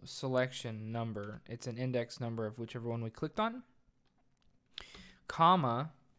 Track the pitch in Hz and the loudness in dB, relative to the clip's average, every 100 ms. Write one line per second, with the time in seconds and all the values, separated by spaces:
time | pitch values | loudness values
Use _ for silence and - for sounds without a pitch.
0 | - - 135 127 131 131 120 110 110 117 | -14 -6 0 2 2 -2 -8 -6 -4 -4
1 | 113 104 101 107 - 120 - 117 127 123 | -2 -4 -6 -10 -12 -10 -8 -4 0 0
2 | 117 - 120 113 107 110 117 123 117 117 | -2 -4 -4 -2 -4 -4 -8 -6 -4 -2
3 | 113 - 160 - 220 247 - _ _ _ | -4 -4 -4 0 -2 -2 -12 _ _ _
4 | _ _ _ _ _ _ _ - - - | _ _ _ _ _ _ _ -16 -14 -16
5 | - - - - 165 180 135 117 156 - | -20 -16 -8 6 8 8 6 2 -2 -8
6 | _ | _